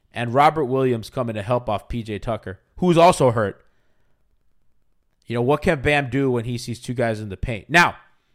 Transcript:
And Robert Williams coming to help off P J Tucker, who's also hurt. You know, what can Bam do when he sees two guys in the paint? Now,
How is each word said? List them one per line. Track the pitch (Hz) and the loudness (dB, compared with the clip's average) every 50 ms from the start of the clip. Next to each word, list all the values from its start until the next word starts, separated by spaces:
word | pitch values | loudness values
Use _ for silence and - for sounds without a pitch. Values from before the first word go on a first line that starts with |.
| _ _ | _ _
And | - 113 120 120 | -8 -8 -6 -2
Robert | 117 139 147 156 156 160 139 | 2 4 4 4 4 2 -4
Williams | 120 131 131 131 131 120 110 110 - | -2 0 0 0 0 0 -2 -4 -8
coming | - 135 120 117 107 | -6 -6 -6 -6 -6
to | 107 | -8
help | 95 107 123 123 123 - | -4 -2 -2 -2 -2 -4
off | 104 95 - - | -6 -6 -6 -8
P | - 117 104 | -8 -8 -6
J | 107 104 101 | -8 -8 -8
Tucker, | - 127 110 - - 95 92 _ _ _ _ | -6 -6 -8 -6 -8 -12 -14 _ _ _ _
who's | - 185 180 165 | -2 2 4 6
also | 165 170 180 - - 143 123 | 6 6 6 6 6 2 2
hurt. | 107 117 107 98 - _ _ _ _ _ _ _ _ _ _ _ _ _ _ _ _ _ _ _ _ _ _ _ _ _ _ _ _ _ _ _ _ _ _ | 4 2 -2 -2 -4 _ _ _ _ _ _ _ _ _ _ _ _ _ _ _ _ _ _ _ _ _ _ _ _ _ _ _ _ _ _ _ _ _ _
You | - 117 | -8 -4
know, | 120 | -2
what | 120 127 147 147 | 0 0 0 0
can | - 196 165 139 | 2 0 -2 0
Bam | 120 147 147 143 143 120 | 0 0 0 0 0 -2
do | 120 139 139 131 | -2 0 0 0
when | 123 120 110 | 0 -2 -4
he | 123 120 | -4 -8
sees | 117 - 123 113 - | -8 -8 -10 -12 -10
two | - - 123 | -8 -8 -4
guys | 127 120 117 110 107 | -2 -2 -2 -2 -4
in | 110 104 | -8 -12
the | 92 | -8
paint? | - - - 113 98 - - | -8 -6 -6 -6 -8 -8 0
Now, | 143 175 170 117 - - _ _ _ _ _ _ | 2 4 4 4 0 -6 _ _ _ _ _ _